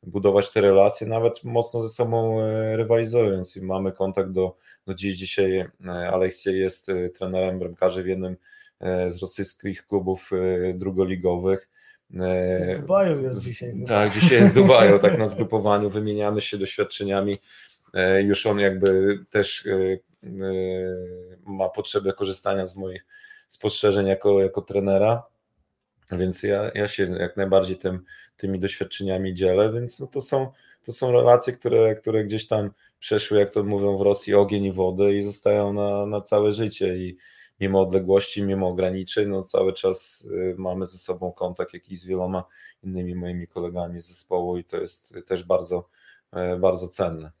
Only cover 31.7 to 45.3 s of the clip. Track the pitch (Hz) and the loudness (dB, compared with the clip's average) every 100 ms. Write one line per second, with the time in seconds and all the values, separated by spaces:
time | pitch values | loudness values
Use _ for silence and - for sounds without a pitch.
31.7 | 120 110 110 - 110 104 107 - 110 101 | 4 4 2 -2 -2 -2 -6 -2 -2 -2
32.7 | - _ _ - 107 - 104 101 - 101 | -8 _ _ -2 -2 2 2 2 0 -2
33.7 | 101 101 98 98 101 - 101 101 104 98 | 0 0 2 2 2 2 2 4 0 -2
34.7 | 92 92 92 101 101 101 101 104 104 101 | 0 -2 2 2 2 -2 -2 0 2 0
35.7 | 101 101 101 101 104 - 104 104 104 110 | -2 -2 -2 -4 -6 0 2 2 0 -4
36.7 | - 95 90 90 90 _ _ - _ 98 | -2 -4 -4 -8 -12 _ _ -20 _ 0
37.7 | 95 95 92 92 98 - - 101 98 92 | 2 4 2 4 2 2 -6 -2 0 -2
38.7 | 90 92 92 92 - 101 95 90 98 95 | 0 -2 -2 -6 -2 -2 -4 -2 0 0
39.7 | 92 95 92 - - - 90 92 90 92 | 0 -2 -2 -8 -16 -10 -6 -6 -6 -6
40.7 | 92 92 90 - 90 90 - 92 90 92 | -6 -8 -10 -10 -8 -8 -6 -8 -6 -10
41.7 | 90 _ 92 90 92 90 92 92 _ - | -10 _ -16 -8 -6 -4 -6 -8 _ -20
42.7 | _ 95 92 87 90 87 90 85 - 87 | _ -12 -8 -8 -8 -8 -10 -10 -10 -8
43.7 | 87 87 87 - - - 90 87 90 85 | -8 -8 -10 -16 -20 -6 -4 -4 -6 -8
44.7 | 87 87 - - 90 - | -10 -10 -12 -18 -20 -8